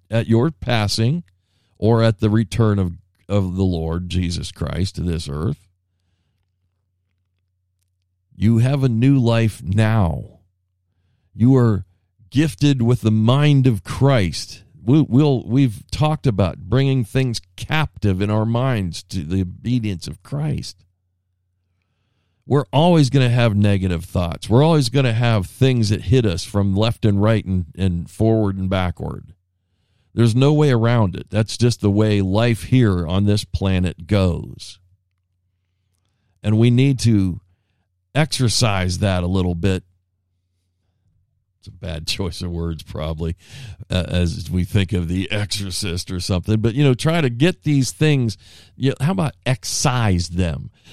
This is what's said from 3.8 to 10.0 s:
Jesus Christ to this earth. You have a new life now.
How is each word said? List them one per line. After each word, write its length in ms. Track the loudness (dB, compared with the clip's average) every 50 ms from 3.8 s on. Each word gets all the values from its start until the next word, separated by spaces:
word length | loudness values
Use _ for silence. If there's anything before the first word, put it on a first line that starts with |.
| -2 -4 -4 -6 -6 -4
Jesus 420 | -4 -2 -2 -2 -4 -6 -8 -10
Christ 460 | -8 -8 -8 -6 -4 -4 -4 -6 -6
to 40 | -6
this 280 | -4 -4 -4 -4 -6 -8
earth. 400 | -6 -6 -4 -4 -6 -8 _ _ _ _ _ _ _ _ _ _ _ _ _ _ _ _ _ _ _ _ _ _ _ _ _ _ _ _ _ _ _ _ _ _ _ _ _ _ _ _ _ _ _ _ _ _ _ _ _ _ _ _ _ _ _
You 220 | 0 2 2 4
have 260 | 4 2 2 2 0 0
a 60 | 0
new 280 | 2 2 4 4 4
life 460 | 4 2 2 2 2 0 0 -2 -4 -6
now. 800 | -2 0 2 2 2 2 2